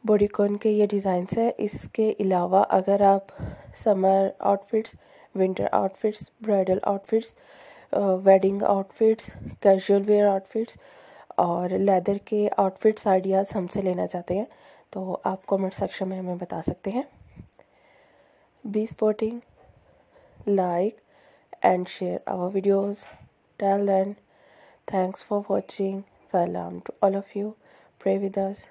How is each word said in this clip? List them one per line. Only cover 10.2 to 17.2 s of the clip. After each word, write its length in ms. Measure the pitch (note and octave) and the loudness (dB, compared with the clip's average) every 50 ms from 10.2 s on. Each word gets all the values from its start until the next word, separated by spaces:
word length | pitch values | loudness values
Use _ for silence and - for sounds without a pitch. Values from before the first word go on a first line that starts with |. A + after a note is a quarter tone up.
| G#3 | 4
आउटफिट्स 520 | G#3 G3 F#3+ F#3+ - - A3+ A3+ - - - - - - - - - - - - _ - - | 4 2 0 -4 -6 -6 -6 -6 -6 -10 -20 -20 -20 -20 -20 -20 -20 -20 -20 -20 _ -2 0
और 340 | F3 F3 E3+ F3 F3+ F3 F#3 | 0 0 0 -2 -2 -2 -2
लेदर 460 | F#3+ G3 G3 G3 F#3 F3+ G3+ G3+ G3+ | 0 2 4 2 2 2 0 -4 -4
के 300 | - - - G#3 G#3 G#3 | -4 -4 -2 0 0 0
आउटफिट्स 580 | - - G3+ F#3+ F#3+ - - A3 G#3 G#3 - G#3+ | 0 0 0 0 -2 2 2 2 2 2 0 2
आइडियाज़ 460 | F#3+ F#3 F#3 F#3+ F#3+ F#3+ G3 G3 - | 2 2 2 2 0 0 0 0 -4
हमसे 280 | G#3 F3+ F3+ - G#3 F#3+ | -6 -6 -4 -6 -4 -2
लेना 240 | F#3 F3+ F3+ F#3 | -2 -2 -2 -4
चाहते 280 | F3+ - F3+ F3 - F3+ | -6 -6 -8 -6 -4 -4
हैं, 120 | F#3+ A3 - - _ _ - - _ _ _ - | -4 -4 -6 -12 _ _ -20 -20 _ _ _ -12
तो 300 | G3 F#3+ F#3 F3+ - - | -10 -8 -8 -8 -6 -4
आप 180 | G3 F#3+ F#3+ _ | -6 -6 -6 _
कमेंट 280 | - G3+ G3 G3 F#3+ - | -4 -2 -2 -2 -4 -4
सेक्शन 360 | - G3+ F3+ - - F#3+ F#3+ | -6 -8 -8 -6 -8 -8 -8
में 100 | F#3+ F#3 | -6 -8
हमें 200 | F#3 F3+ F3+ F3 | -8 -8 -8 -8
बता 220 | F3+ F3 - E3+ | -8 -10 -10 -8
सकते 300 | D#3+ - - _ _ G3 | -6 -6 -8 _ _ -6
हैं। 180 | G3+ B3 D4 - _ _ | -6 -6 -6 -8 _ _